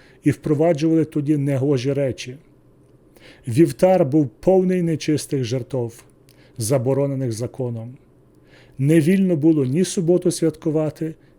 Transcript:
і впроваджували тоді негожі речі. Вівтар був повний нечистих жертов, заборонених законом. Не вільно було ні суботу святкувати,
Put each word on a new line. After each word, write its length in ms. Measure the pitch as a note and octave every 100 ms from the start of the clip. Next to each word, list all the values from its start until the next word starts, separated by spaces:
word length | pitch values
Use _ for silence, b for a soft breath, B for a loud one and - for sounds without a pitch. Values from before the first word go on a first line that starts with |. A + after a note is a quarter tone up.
| b b
і 60 | -
впроваджували 720 | - - C#3+ D#3+ D#3 D#3+ D#3+
тоді 320 | D#3 D3+ C#3 D3+
негожі 560 | C#3 C#3 C3+ C#3 B2+
речі. 440 | C#3 C#3 - B2+ B2+ _ _ _ _ _ _ _ _ B B -
Вівтар 560 | A#2 E3+ - F#3 F#3
був 240 | D3+ D3+ C#3+
повний 540 | - - F#3+ F#3 F#3
нечистих 640 | E3 D#3 - D3+ - C#3+
жертов, 580 | A#2+ B2+ A#2 C3 A#2 - - _ _ b b b
заборонених 720 | A2 C3+ A#2+ C3+ C#3+ C3+ C3
законом. 640 | G#2+ A#2+ - B2+ A#2 A#2 C3+ _ _ _ _ b b b b
Не 220 | C#3 E3
вільно 360 | D3 F#3+ F#3+ E3+
було 280 | D#3 D#3
ні 200 | B2+ C#3+
суботу 460 | F#3 - E3 F3+ F3
святкувати, 840 | D#3+ E3 - E3 D3+ D#3 - D#3+ D#3+ b